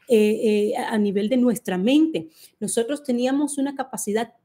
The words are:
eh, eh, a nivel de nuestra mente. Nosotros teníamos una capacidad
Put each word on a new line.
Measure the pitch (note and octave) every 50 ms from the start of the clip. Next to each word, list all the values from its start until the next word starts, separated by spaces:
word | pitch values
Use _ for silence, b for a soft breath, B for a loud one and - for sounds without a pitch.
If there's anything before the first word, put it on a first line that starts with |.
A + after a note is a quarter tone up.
| B -
eh, | B3 G#3+ G#3+ G#3 A3 A3 - A3 G#3 G#3 G#3 G#3 G#3+
eh, |
a | - - - A3+
nivel | G#3+ G#3 G3+ F#3+ G3+ G3+ G#3+
de | C4
nuestra | B3+ B3 B3 A#3+ - - - F#3
mente. | F#3 F#3 A#3 C#4 D4+ D#4+ D#4+ D#4+ D#3+ - B B B B B B -
Nosotros | G#3+ G#3 - A#3 A#3 B3+ C#4+ C#4 -
teníamos | - B3 A#3+ B3 B3+ C4+ C#4+ D4+ C#4 - C#4+
una | C4+ C#4 C#4
capacidad | C4+ C4 - - F#3+ - G#3+ G3+ A3 A#3+ A#3 _ _ -